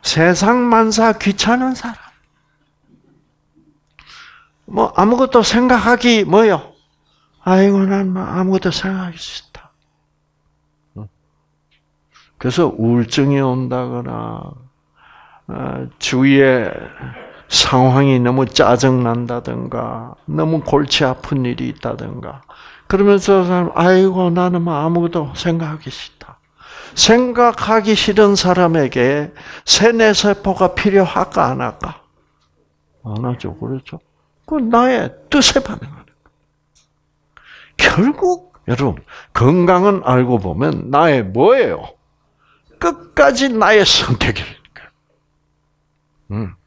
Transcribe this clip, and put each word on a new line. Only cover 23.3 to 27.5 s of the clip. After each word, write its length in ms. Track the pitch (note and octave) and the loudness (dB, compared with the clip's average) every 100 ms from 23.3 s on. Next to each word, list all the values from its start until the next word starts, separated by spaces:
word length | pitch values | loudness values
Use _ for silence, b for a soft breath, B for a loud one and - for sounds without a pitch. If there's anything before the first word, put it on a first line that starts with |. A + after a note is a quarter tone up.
| G3 F3+ | 2 2
사람, 260 | F3+ F3 - | 0 -2 0
"아이고, 560 | F3 F#3 F#3+ F#3 F3+ | 4 4 4 2 0
나는 320 | E3+ F3+ F3 | 0 0 0
뭐 100 | E3+ | -2
아무것도 600 | D3+ D#3 E3+ E3+ E3+ C#3+ - | -2 -2 0 -2 -4 -8 -6
생각하기 560 | F3 E3 D#3+ D#3 - | -4 -4 -4 -10 -14
싫다." 480 | - - _ - - _ B B B B - | -16 -20 _ -20 -20 _ B B B B -2
생각하기 1000 | - A#3 B3+ A#3 A#3+ | 2 4 2 2 2